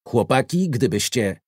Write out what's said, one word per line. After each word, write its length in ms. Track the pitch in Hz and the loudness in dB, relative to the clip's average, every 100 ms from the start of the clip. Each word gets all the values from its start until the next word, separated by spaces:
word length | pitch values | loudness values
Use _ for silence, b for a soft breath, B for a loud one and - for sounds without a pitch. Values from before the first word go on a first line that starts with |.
| - | -2
„Chłopaki, 600 | 120 98 131 - 175 185 | 0 2 2 2 -2 -2
gdybyście 720 | 127 117 101 - 127 101 82 | 0 0 0 -2 -2 -2 -4